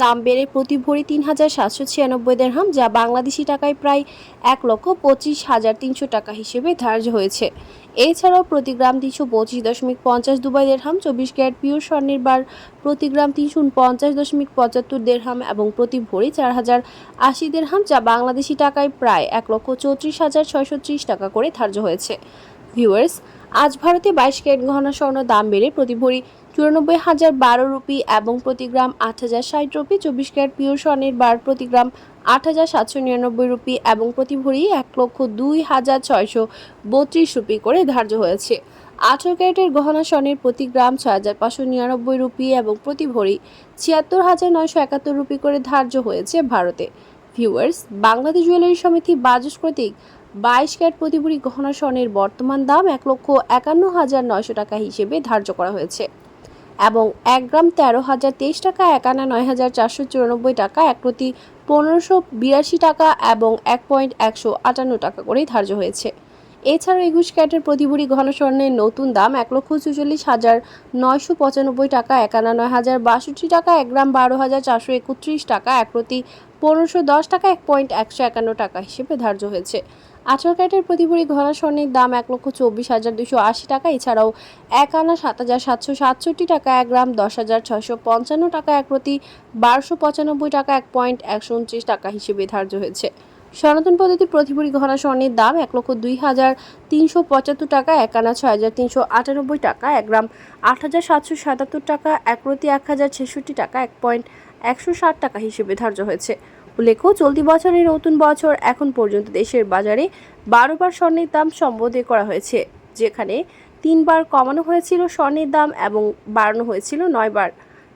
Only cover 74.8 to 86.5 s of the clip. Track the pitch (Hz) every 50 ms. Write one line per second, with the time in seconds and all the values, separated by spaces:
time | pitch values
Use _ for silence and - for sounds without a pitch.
74.8 | - - 262 247 - - 262 - - 302 311 285 - - 226 196 - 247 269 247
75.8 | 220 226 - 233 226 - 254 254 247 - - - - - - _ 302 302 311 320
76.8 | 339 330 - 359 311 277 285 302 311 - 370 370 403 381 349 359 - - 294 277
77.8 | 269 254 - 220 220 214 - - 254 233 233 233 226 226 220 220 214 190 - 185
78.8 | 196 - - - 262 - 311 240 240 214 202 196 202 208 202 175 196 - - 196
79.8 | - - - - - - - - - 247 269 269 - 339 339 359 359 359 392 381
80.8 | 349 - 349 330 339 311 339 339 330 285 294 285 285 294 302 - 330 302 294 294
81.8 | 294 269 254 262 247 247 247 240 240 - 254 247 - 269 - - 254 233 208 226
82.8 | 247 - 247 226 220 233 226 220 247 - 269 240 202 220 226 - - - 269 269
83.8 | - 339 294 254 - 254 226 220 220 220 220 - - - - - - - 226 254
84.8 | 285 285 - 320 320 330 339 330 - 262 214 - 247 240 240 254 - 277 240 247
85.8 | - - 277 269 277 254 254 - - 339 320 - 349 339